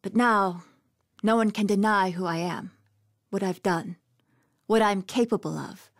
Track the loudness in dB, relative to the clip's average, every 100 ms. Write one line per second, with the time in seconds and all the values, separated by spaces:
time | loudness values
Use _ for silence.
0 | -2 0 4 4 2 -2 -14 _ _ _
1 | _ _ 0 2 2 0 0 2 2 2
2 | 0 -2 -4 -4 -4 -6 -10 _ _ _
3 | _ _ _ -4 -4 -2 -2 -2 -4 -14
4 | _ _ _ _ _ _ _ 2 4 0
5 | -4 -2 0 0 -4 -8 -12 -16 -20